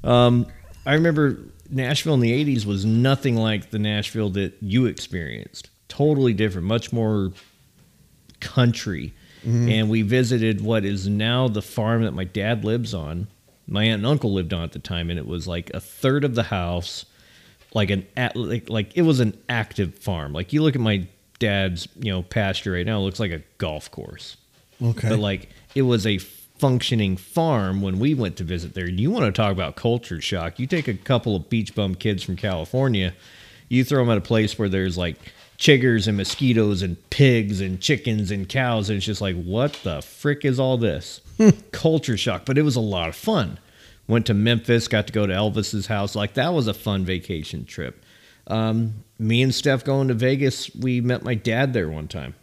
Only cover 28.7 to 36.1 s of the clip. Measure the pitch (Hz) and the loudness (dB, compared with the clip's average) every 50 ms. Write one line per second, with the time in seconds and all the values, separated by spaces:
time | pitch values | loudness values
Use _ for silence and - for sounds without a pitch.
28.7 | - 95 90 87 90 92 107 151 214 247 156 107 95 - 110 101 98 90 87 76 | -8 -6 -6 -4 -2 0 0 0 0 0 0 0 2 0 0 0 0 -2 -4 -6
29.7 | - - - 120 117 123 120 - 90 80 - - - 90 82 85 - - 123 135 | -6 -2 0 0 0 0 -2 -6 -10 -8 -6 -4 -4 -4 -4 -6 -6 -6 -4 -2
30.7 | - 170 147 - 107 92 - - 135 117 - 120 104 92 - - - 113 107 - | -2 -2 -2 -2 -6 -6 0 0 0 0 2 0 -2 -2 -2 -2 -2 -2 -2 -2
31.7 | - - 101 98 92 87 - 110 104 92 - - 92 85 - 104 92 85 78 - | -4 -2 -2 -2 -2 -2 -2 -2 -2 -2 -4 -6 -6 -4 -4 -4 -4 -4 -6 -4
32.7 | - 127 135 135 117 98 95 90 90 - - - - - - - - - - - | -2 0 0 2 2 2 0 -2 -4 -6 -18 -20 -20 -20 -20 -20 -20 -20 -10 0
33.7 | 120 127 131 - 147 135 123 120 113 101 90 - 117 110 107 104 - - 110 101 | 2 2 2 4 2 2 4 4 2 0 2 2 2 2 2 2 0 -2 -2 0
34.7 | 92 95 92 95 85 90 90 85 78 - - - - - - - _ - - 165 | 0 0 0 0 -2 -2 -4 -4 -4 -8 -14 -20 -20 -20 -20 -20 _ 2 6 6
35.7 | 147 131 120 127 117 113 95 110 | 6 8 6 4 4 4 2 2